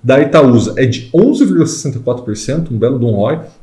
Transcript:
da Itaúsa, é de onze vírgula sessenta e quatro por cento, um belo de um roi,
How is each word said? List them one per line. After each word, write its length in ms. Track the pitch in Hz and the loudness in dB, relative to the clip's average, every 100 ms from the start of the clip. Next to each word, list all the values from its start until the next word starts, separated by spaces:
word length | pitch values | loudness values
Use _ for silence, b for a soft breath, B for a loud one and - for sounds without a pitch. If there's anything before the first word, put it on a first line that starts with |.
da 200 | 123 135 | 0 2
Itaúsa, 540 | 143 160 131 117 - - | 4 4 4 4 0 0
é 80 | 120 | -2
de 240 | - - | -2 -2
onze 300 | 165 254 - | 2 2 2
vírgula 240 | 220 175 160 | 2 2 0
sessenta 300 | - 143 113 | -4 -8 -6
e 20 | |
quatro 240 | 127 120 | -6 -6
por 140 | - 107 | -6 -8
cento, 360 | - 156 165 | -6 -6 -4
um 40 | 110 | -2
belo 200 | 117 131 | -2 0
de 60 | |
um 80 | 120 | 0
roi, 260 | 101 110 160 B B | 0 -2 -4 B B